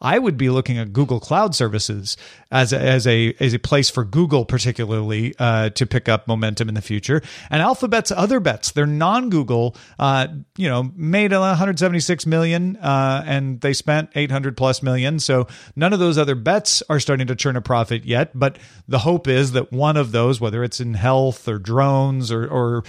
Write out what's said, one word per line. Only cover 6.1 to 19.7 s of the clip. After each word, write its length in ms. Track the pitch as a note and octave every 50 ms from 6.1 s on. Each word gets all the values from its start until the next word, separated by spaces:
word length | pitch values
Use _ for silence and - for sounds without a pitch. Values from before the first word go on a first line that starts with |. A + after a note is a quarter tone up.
| A2 G#2 - -
momentum 400 | A2+ A2 A2 A2 G#2+ - A#2 A2
in 80 | G#2+
the 40 | A2
future. 420 | - - G#2+ G2+ - - C#3 D#3+ - - - - - -
And 100 | D3 D3+
Alphabet's 520 | E3+ A3+ C4 - B3+ A3+ A3 A3+ G#3+ -
other 260 | - F3+ F#3 G#3 C4 B3+
bets, 320 | F3+ D3 A2+ - - -
they're 160 | - D3 D3
non-Google, 880 | D3 D3 D3 D#3+ F3+ G#3+ B3 B3+ A#3+ F#3 D#3 C#3 A2 B2 A#2 A#2 B2 - - - - - -
uh, 300 | C#3 C#3 C3+ C3+ C3 D#3 D#3+ C#3+ - - _
you 120 | - F#3+ D3
know, 240 | B2 B2 B2+ B2+ F3+
made 380 | F#3 D#3 D#3 F3+ G#3 G#3 G3+
a 220 | G3 F#3+ F#3+ F#3+ F#3
hundred 240 | D#3 F#3+ G3 F#3+ C3+
seventy-six 480 | F3+ F#3 F3 E3+ - - F3 D3 -
million, 500 | D#3 D#3+ E3 E3 E3 E3+ F3 F3+ F#3 G3
uh, 480 | A3 F3+ C#3+ C#3 C3+ C3+ C3+ C3+ C#3 -
and 320 | D#3 C#3 C#3 C3+ C3+ C3 A#2+
they 100 | - C#3
spent 380 | C3+ - - - D3+ D#3 D#3 - -
eight 160 | D3 D3 C#3
hundred 280 | C3+ C#3 C3+ D3 A2+ -
plus 240 | C3 C3 B2+ -
million. 360 | C#3+ C3 B2+ B2+ B2+ C#3 D#3+ D3+
So 280 | - - C3 B2+ B2 - - - - - -
none 200 | C#3+ D#3+ F#3 G#3
of 40 | F#3
those 200 | F3 E3+ D#3 D3+
other 160 | D3+ C#3 C3+
bets 480 | B2 A2 D3+ F#3+ G#3+ G#3 - - - - -
are 100 | D3+ C#3+
starting 260 | - - C#3+ C3 C3 B2
to 60 | B2+
turn 220 | - - C#3+ B2+
a 60 | B2
profit 420 | G#2 - B2+ A#2 A#2 - A#2+ A2+ -
yet, 340 | A#2+ A#2 A#2+ E3 - - B2+
but 200 | B2 A2 - - - - - F#2 - -
the 100 | C3+ B2+
hope 280 | G#2 D#3+ F3 E3+ -
is 260 | C3+ B2+ B2+ C#3 C3
that 200 | B2 B2+ - -